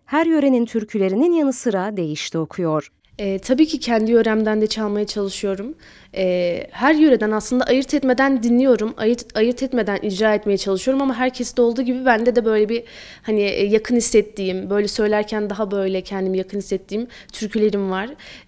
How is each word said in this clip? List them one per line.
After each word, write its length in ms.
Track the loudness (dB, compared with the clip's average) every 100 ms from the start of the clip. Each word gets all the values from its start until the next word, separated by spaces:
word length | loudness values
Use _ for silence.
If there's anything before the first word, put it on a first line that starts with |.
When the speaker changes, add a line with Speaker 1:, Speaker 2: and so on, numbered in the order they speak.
| -4
Speaker 1:
her 200 | 0 2
yörenin 400 | 4 4 4 0
türkülerinin 640 | -2 -2 -2 0 2 2
yanı 220 | 2 0
sıra 440 | 0 -2 -2 -2 -4
deyişte 400 | -4 -6 -6 -4
okuyor. 540 | -4 -4 -2 -2 -4 _ _ -8
Speaker 2:
E, 200 | -4 -4
tabii 260 | 0 2 2
ki 140 | 0
kendi 320 | 0 0 4
yöremden 500 | 4 4 2 2 0
de 60 | 0
çalmaya 400 | -2 -2 -2 -4
çalışıyorum. 680 | -4 -6 -4 -4 -4 -8 -14 -20 -20 -12 -4
E, 520 | 0 0 0 -4 -8
her 240 | 0 2 6
yöreden 360 | 6 6 2
aslında 320 | -2 0 0
ayırt 300 | 2 2 2
etmeden 500 | 0 2 2 2 2
dinliyorum, 500 | 2 4 4 4 0 -2
ayırt, 400 | 0 0 -2 0
ayırt 260 | 0 0
etmeden 360 | -2 -2 -2 -2
icra 340 | -4 0 2 2
etmeye 220 | 0 -2
çalışıyorum 440 | -2 -2 0 0
ama 140 | 0 -2
herkeste 460 | -4 -4 -4 0
olduğu 200 | 2 0
gibi 240 | -2 0 0
bende 300 | 2 2 0
de 100 | 2
böyle 240 | 2 0
bir, 140 | -2 -8 -18 -20 -12
hani, 200 | -4 0
e, 240 | 0 0 0
yakın 300 | 0 2 0
hissettiğim, 760 | 2 2 0 -4 -4 -4 -2
böyle 180 | -2 -2
söylerken 600 | 0 0 0 -2 -4 -4
daha 220 | -4 -4
böyle 300 | -2 -2 -4
kendimi 360 | -6 -4 -2 -4
yakın 200 | -4 -8
hissettiğim 500 | -6 -8 -6 -8 -8 -14 -18
türkülerim 580 | -10 -6 0 0 0 -2
var. 180 | -4 -6 -12 -20 -20